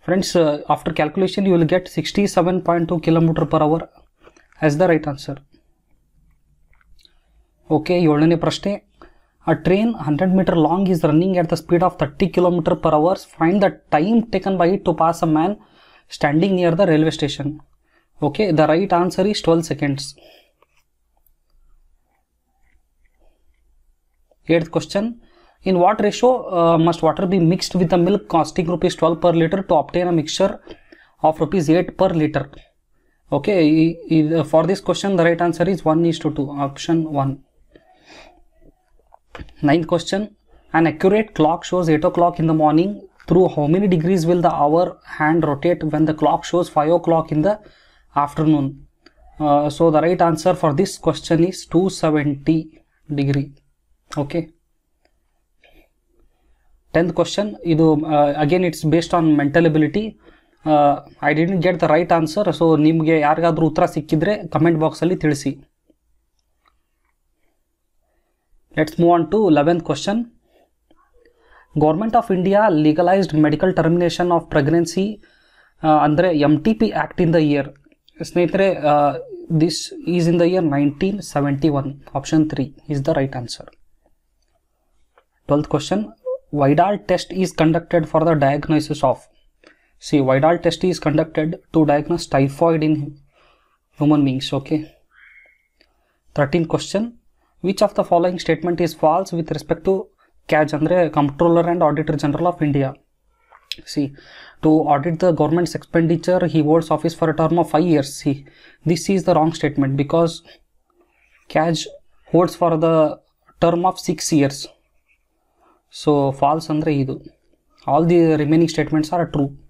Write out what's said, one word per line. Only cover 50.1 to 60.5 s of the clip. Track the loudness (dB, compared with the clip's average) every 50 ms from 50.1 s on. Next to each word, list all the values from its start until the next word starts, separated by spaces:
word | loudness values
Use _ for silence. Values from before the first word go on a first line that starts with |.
| 2 2 2 0
answer | 0 0 0 -2 0 2
for | 0 0 0 0
this | -2 -2 -4 -4 -4
question | -4 -4 -4 -4 -2 0 2 2 0
is | -2 -10 -14 _
two | 0 0 0 0 -2 -2
seventy | -2 0 0 0 0 -2 -4 -2 -2 0 0 0 -2 -6 _ _ _ _ _ _ _ -8 -4 -4
degree. | -2 -2 -2 -2 -4 -6 -14 _ _ _ _ _ _ _ _ _ _ _ -8 -8
Okay. | -8 -4 -6 -8 -8 -8 _ _ _ _ _ _ _ _ _ _ _ _ _ _ _ _ _ _ _ _ _ _ _ _ _ -20 _ _ _ _ _ _ _ _ _ _ _ _ _ _ _ _ _ _ _ _ _ _ 0
Tenth | 0 0 0 0 -2
question, | -2 -2 -2 -6 -6 -6 -8 -8 -2 0
ಇದು, | 2 4 4 4 4 2 0 0 2
uh, | 2 2 2 2 0 0
again | 2 2 2 0 -2
it's | -4 -4 -2 0 0
based | 0 0 0 0 2
on | 4 4 2 2
mental | 2 2 2 2 2 4
ability. | 2 2 0 0 -2 -4 -6 -6 -12 _ _ -20 _ _ _ _